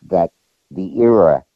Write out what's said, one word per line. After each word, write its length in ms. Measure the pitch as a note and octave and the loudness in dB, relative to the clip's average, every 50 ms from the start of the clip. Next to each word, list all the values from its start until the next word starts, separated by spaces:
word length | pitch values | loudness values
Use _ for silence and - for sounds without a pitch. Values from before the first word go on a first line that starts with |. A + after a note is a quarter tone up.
| - | -12
that 240 | - F#2 F2 E2+ - - _ _ _ _ _ _ _ | -6 -4 -4 -4 -4 -6 _ _ _ _ _ _ _
the 300 | - F2+ F#2 F#2 - A#2 | -14 -12 -12 -8 -4 -2
era 440 | A#2 A#2 A#2 G#2+ F2 D#2+ C#2+ C2 - _ _ | 0 2 2 2 2 2 0 -2 -4 _ _